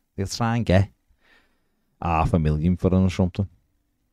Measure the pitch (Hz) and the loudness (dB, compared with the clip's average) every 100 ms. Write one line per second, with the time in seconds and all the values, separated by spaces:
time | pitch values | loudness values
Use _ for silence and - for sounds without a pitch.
0 | _ - 98 - 117 117 101 92 98 _ | _ -8 -8 -4 -2 -2 2 2 2 _
1 | _ _ _ _ _ _ _ _ _ _ | _ _ _ _ _ _ _ _ _ _
2 | 78 80 78 90 78 76 82 87 92 92 | -4 0 0 0 0 0 0 0 0 2
3 | 95 - 90 - 95 - _ _ _ _ | 2 0 -2 -2 -6 -8 _ _ _ _
4 | _ | _